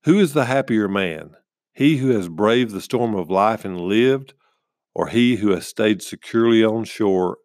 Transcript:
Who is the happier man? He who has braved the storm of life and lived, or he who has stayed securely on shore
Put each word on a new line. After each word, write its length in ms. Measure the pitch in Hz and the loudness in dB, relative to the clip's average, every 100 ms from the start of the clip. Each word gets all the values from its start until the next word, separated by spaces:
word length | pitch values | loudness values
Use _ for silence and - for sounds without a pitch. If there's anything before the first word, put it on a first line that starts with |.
Who 160 | - 196 | 2 2
is 140 | 175 | 2
the 100 | 147 | 2
happier 460 | 123 135 135 110 101 | 0 0 0 0 0
man? 400 | 98 92 78 78 _ _ _ _ | -2 -4 -6 -14 _ _ _ _
He 240 | - 143 143 | 0 2 2
who 140 | 131 | 0
has 180 | 113 87 | 0 -2
braved 440 | 80 104 120 120 | -2 2 2 0
the 100 | 95 | -6
storm 340 | - 123 117 101 | -6 -4 -2 -4
of 140 | 82 | -2
life 340 | 95 104 110 | 2 2 0
and 160 | 98 90 | -8 -8
lived, 540 | 87 107 127 135 135 _ _ _ _ _ _ | -2 2 2 0 -6 _ _ _ _ _ _
or 140 | - 85 | -8 -2
he 300 | 117 120 117 | 2 2 2
who 140 | 104 | 0
has 140 | 90 - | -2 -4
stayed 360 | - 107 98 | -2 0 0
securely 600 | - - - 117 113 113 | -6 -16 -4 0 4 4
on 220 | 110 113 | 2 0
shore 540 | 107 - 104 95 90 - | -8 -2 0 0 -2 -4